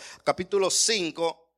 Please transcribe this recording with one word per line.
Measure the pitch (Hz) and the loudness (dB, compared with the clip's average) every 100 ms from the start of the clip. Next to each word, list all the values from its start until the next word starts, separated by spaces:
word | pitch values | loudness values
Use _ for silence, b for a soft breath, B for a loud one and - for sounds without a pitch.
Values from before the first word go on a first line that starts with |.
| B B | B B
capítulo | - 160 185 202 185 | -2 -2 0 0 2
cinco, | - - 220 165 151 165 - _ | 2 2 2 -2 -2 -4 -4 _